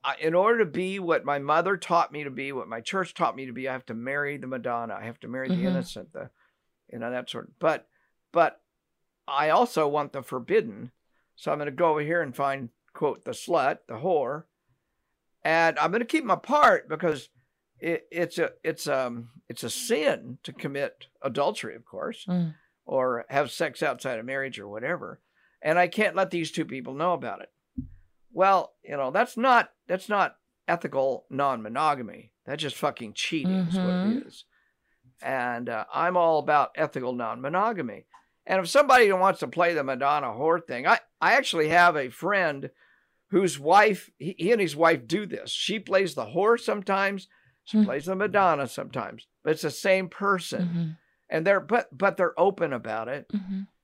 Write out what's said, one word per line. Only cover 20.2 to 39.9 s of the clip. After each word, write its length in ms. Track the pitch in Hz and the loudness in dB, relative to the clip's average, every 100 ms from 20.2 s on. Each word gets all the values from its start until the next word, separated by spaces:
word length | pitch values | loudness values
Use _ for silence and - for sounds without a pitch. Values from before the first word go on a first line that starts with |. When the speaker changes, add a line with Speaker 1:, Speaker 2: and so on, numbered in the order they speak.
| 123 123 | -8 -14
Speaker 1:
to 100 | - | -16
commit 520 | - 147 139 139 _ - _ | -10 -8 -4 -6 _ -20 _
adultery, 540 | 135 123 147 - 110 | -6 0 -2 -2 -12
of 100 | 113 | -14
course, 400 | _ 95 80 226 - | _ -8 -8 -8 -2
Speaker 2:
Mm. 280 | 180 165 151 _ _ | -2 -2 -6 _ _
Speaker 1:
or 400 | - 131 127 117 - | -4 -2 0 -2 -2
have 220 | 139 135 | -2 -2
sex 320 | - 160 120 | -2 -6 -2
outside 340 | 156 120 135 117 | -4 -2 -6 -6
of 60 | |
marriage 340 | 117 135 135 113 | -6 -6 -6 -10
or 80 | 101 | -12
whatever. 520 | 104 131 170 95 - _ _ _ _ | -8 -6 -6 -8 -16 _ _ _ _
And 160 | - 170 | 0 2
I 100 | 180 | 2
can't 280 | 190 208 | 2 0
let 160 | 170 190 | 2 -2
these 200 | 175 156 | -2 -4
two 140 | - | -6
people 280 | 135 131 123 | -6 -8 -10
know 200 | 135 175 | -4 -2
about 280 | 165 123 98 | -2 -6 -10
it. 80 | - _ _ - - - _ _ _ | -14 _ _ -12 -12 -18 _ _ _
Well, 420 | - 190 190 - _ | 2 4 4 0 _
you 120 | - 143 | -10 -4
know, 140 | 131 | -2
that's 260 | 175 240 - | 0 0 2
not, 340 | 262 208 - _ - | 4 4 4 _ -6
that's 220 | 185 - | -6 -2
not 280 | 208 165 _ _ _ - | 0 0 _ _ _ -4
ethical 580 | 170 151 135 135 123 _ | -2 -2 0 0 -2 _
non-monogamy. 1040 | 135 139 123 107 123 156 139 107 87 110 _ | -2 0 -2 -6 0 0 0 -6 -14 -20 _
That's 160 | - 147 | -10 -6
just 140 | 151 - | -6 -4
fucking 360 | 143 - 110 | -4 -4 -12
cheating 380 | - - 160 180 190 175 | -8 -4 -2 0 0 0
is 80 | |
what 100 | 185 | 0
it 40 | 180 | 0
Speaker 2:
Mm-hmm. 380 | 180 196 254 - | 0 0 -2 -6
Speaker 1:
is. 180 | - _ _ _ _ _ _ 127 _ | -20 _ _ _ _ _ _ _ _
And, 480 | 131 131 123 120 123 | -6 -2 -2 -4 -6
uh, 160 | 110 - | -6 -4
I'm 240 | 143 170 180 | -2 2 4
all 220 | 165 156 | 4 4
about 320 | 143 147 127 | 4 4 4
ethical 380 | - 156 139 127 | 0 -2 -2 -4
non-monogamy. 920 | 123 113 120 135 180 220 202 123 101 _ _ _ _ | -4 -4 -4 -2 0 0 -2 -8 -10 _ _ _ _
And 140 | - 190 | -2 -2
if 100 | 170 | 4
somebody 420 | 277 285 254 214 | 4 8 8 8
wants 280 | 185 190 - | 6 4 2
to 60 | 135 | -4
play 260 | 165 175 | 2 2
the 100 | 160 | 2
Madonna 440 | 135 | -2